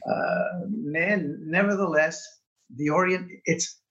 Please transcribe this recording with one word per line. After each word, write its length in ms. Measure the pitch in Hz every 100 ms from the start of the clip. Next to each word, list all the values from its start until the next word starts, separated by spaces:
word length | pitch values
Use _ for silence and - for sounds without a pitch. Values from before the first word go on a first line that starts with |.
| -
Uh, 600 | - - - 180 180 175
ne-, 560 | 220 147 151 180 208 147 151
nevertheless, 840 | 156 175 202 196 185 151 160 - - - _ _ - 123
the 140 | 147
orient-, 360 | 160 185 185 180 - -
it's 360 | 165 - - _